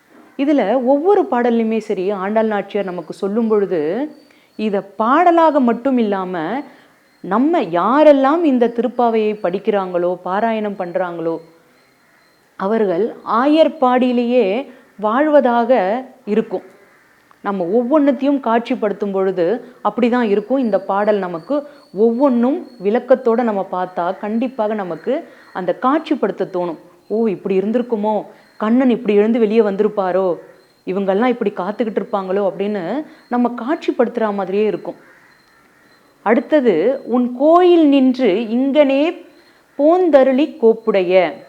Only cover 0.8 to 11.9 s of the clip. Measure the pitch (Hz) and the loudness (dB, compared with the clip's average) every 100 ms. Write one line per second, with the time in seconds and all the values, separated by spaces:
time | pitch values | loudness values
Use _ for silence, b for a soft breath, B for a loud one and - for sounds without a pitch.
0.8 | 247 285 349 403 294 247 240 233 220 220 | 2 2 4 2 2 0 2 2 0 -2
1.8 | 220 190 185 202 190 220 220 202 196 208 | -4 -4 -2 -4 -2 0 0 -2 -4 -6
2.8 | 190 180 165 175 196 220 226 214 190 175 | -6 -8 -10 -8 -4 -2 0 0 0 -2
3.8 | 151 214 302 - b b b b 214 196 | -2 -4 -6 -12 b b b b -4 -4
4.8 | 196 - 220 294 359 330 320 285 240 233 | -6 -4 0 2 4 4 4 4 2 0
5.8 | 277 247 214 196 185 180 160 262 285 B | 0 0 0 -2 -4 -6 -4 -6 -10 B
6.8 | B B B B 175 208 285 339 185 170 | B B B B -4 0 2 0 0 0
7.8 | 196 277 302 269 269 330 320 254 233 233 | 2 6 6 6 4 2 2 2 0 0
8.8 | 226 - 240 226 214 214 180 185 - 202 | -2 0 0 2 0 -2 -4 -4 -2 -2
9.8 | 185 180 175 180 180 196 226 220 208 202 | -2 -2 -2 -4 -4 -2 -2 -2 -6 -6
10.8 | 180 180 180 170 165 160 - _ b b | -6 -4 -4 -6 -6 -6 -10 _ b b
11.8 | b | b